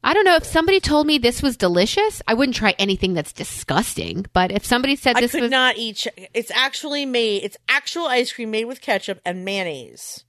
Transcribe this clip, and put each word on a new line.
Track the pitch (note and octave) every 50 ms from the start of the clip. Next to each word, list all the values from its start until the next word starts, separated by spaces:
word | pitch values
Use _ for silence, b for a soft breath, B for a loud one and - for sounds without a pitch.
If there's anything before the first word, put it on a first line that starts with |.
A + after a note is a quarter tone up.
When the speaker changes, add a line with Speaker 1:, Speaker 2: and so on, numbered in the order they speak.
Speaker 1:
I | - B3+ D#4+
don't | G#4 G4+
know | F#4 F4
if | D#4+ E4
somebody | - - D#4+ E4 E4 F#4+ F#4+
told | - - D4+ D4+ D4+
me | D4+ D4+ C#4+
this | A#3 A#3+ B3 -
was | - C#4 A#3
delicious. | _ G3+ F3+ F3 F3 F#3+ A3+ - G4+ G#4 G#4+ - - -
I | - A3+
wouldn't | A3+ C#4 C4+ A#3+
try | - A3 G#3 -
anything | - G3 G3 F#3+ F3+ G3+ F#3 F#3
that's | E3 D3 -
disgusting. | - - D#3 - - - - - C#3 D3+ - - - - E2 E2+ E2 F3+ G3 -
But | _ F#3 F3+ F3+
if | G3 G3+ -
somebody | - B3 B3 B3+ C4+ C#4
said | C#4 - C4 A#3+
Speaker 2:
I | B3
Speaker 1:
this | B3 A#3+
Speaker 2:
could | C4+ E4
Speaker 1:
was | B3 A#3+
Speaker 2:
not | C4+ C4 B3+ B3+ A3+ G#3
eat. | A#3 A3 G#3
Ch-, | - - A3 _ - F#3 - _
it's | A3+ A3+ -
actually | - A#3 C4 C4+ - - - D4+ C#4+ C#4+ C#4+
made. | C4+ B3 A#3+ A#3 A3 G3+ G3 -
It's | G3+ - - _ -
actual | B3+ C#4+ - - - E4+ E4+
ice | D4 B3 B3 B3+ B3
cream | - - A#3 A3
made | A3 A3 A3+
with | A#3 C4 -
ketchup | - - G#3+ F#3+ - - F#3+ - _
and | F3+ F3+ F#3 F3+
mayonnaise | G3 G3 G3 F#3 E3+ D3 C3 A#2+ B1 A#1+ - - - - - _